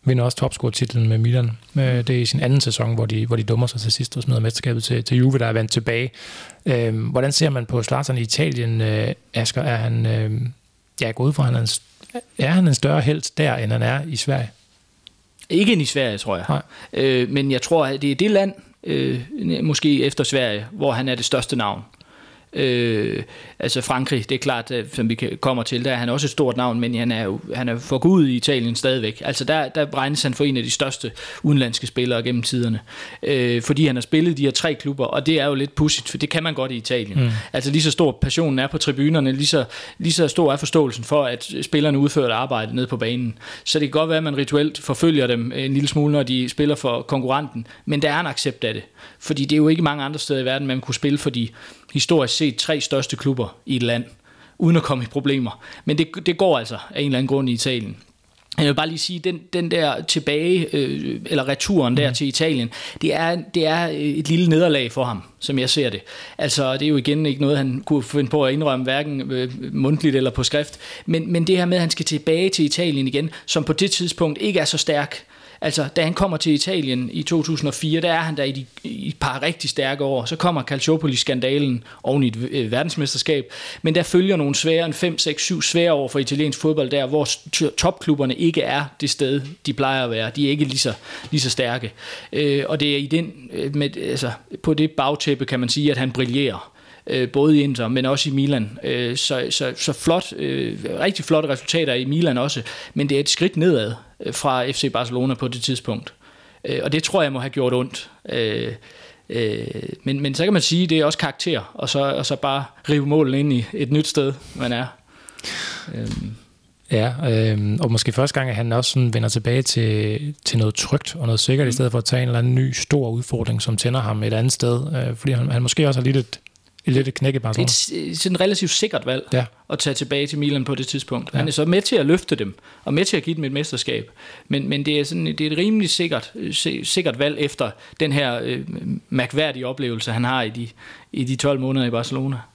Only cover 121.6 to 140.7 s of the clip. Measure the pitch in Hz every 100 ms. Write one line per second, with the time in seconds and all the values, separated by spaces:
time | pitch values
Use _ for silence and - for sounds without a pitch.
121.6 | 131 123 127 120 110 127 123 120 120 127
122.6 | 131 127 - 147 120 117 123 120 113 113
123.6 | - 110 120 123 107 107 110 110 127 -
124.6 | 120 120 147 139 123 117 139 123 131 120
125.6 | 123 - 147 131 127 135 117 - - _
126.6 | _ - - 131 135 - 139 135 113 110
127.6 | 123 - - 170 160 160 190 180 190 190
128.6 | 175 - 214 139 - 131 - 127 120 _
129.6 | _ 147 147 131 135 143 143 147 143 143
130.6 | 127 131 127 139 - 123 - 131 151 143
131.6 | 156 180 202 226 139 175 - - 101 -
132.6 | - - - 143 196 175 165 165 139 139
133.6 | 151 123 - 117 113 - - - - 143
134.6 | 135 143 143 147 143 170 160 151 151 151
135.6 | 202 220 185 - 170 131 - 220 - 147
136.6 | 165 139 - - 165 120 143 151 139 -
137.6 | 120 - - - 151 139 135 120 120 127
138.6 | 135 - - - _ 131 123 139 151 127
139.6 | 123 131 127 113 120 113 123 131 113 117
140.6 | 117